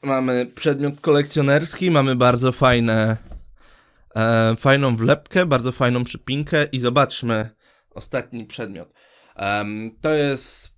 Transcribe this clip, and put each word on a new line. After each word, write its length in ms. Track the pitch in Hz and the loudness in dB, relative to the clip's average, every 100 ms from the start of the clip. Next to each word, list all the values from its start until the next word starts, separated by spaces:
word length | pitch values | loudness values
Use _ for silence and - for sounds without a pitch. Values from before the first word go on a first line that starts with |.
Mamy 420 | 143 135 131 127 123 | -2 -2 0 -2 -4
przedmiot 540 | - 156 139 147 147 | -4 -2 0 -2 -4
kolekcjonerski, 880 | - 143 143 156 139 143 147 - 185 | 2 2 2 0 2 2 0 -4 2
mamy 260 | 160 135 127 | 2 2 4
bardzo 360 | 123 123 127 | 4 4 0
fajne, 640 | 123 135 120 117 110 110 110 - - - - - _ _ _ _ - | 2 2 4 2 2 2 -2 -6 -18 -20 -20 -20 _ _ _ _ -2
e, 400 | 110 113 113 113 | 2 4 2 2
fajną 360 | 139 139 139 113 | 2 2 2 0
wlepkę, 500 | 113 147 - 185 180 | 2 0 0 0 2
bardzo 260 | 135 120 | 0 -2
fajną 320 | 123 127 123 | -2 0 0
przypinkę 600 | 120 - - 135 147 160 | -4 -8 -6 -6 -2 0
i 160 | 147 131 | 0 0
zobaczmy 720 | 120 127 135 - 120 110 110 _ _ _ _ | 0 2 2 0 -4 -2 -4 _ _ _ _
ostatni 560 | - - 135 117 120 110 | -20 -8 -8 -8 -14 -14
przedmiot. 480 | - 110 95 87 _ _ _ _ - | -12 -12 -12 -18 _ _ _ _ -8
Em, 600 | 101 104 104 107 110 - | -4 -2 -4 -8 -10 -6
to 120 | 160 | -2
jest 580 | 156 143 135 - - - | 0 0 -2 -8 -14 -16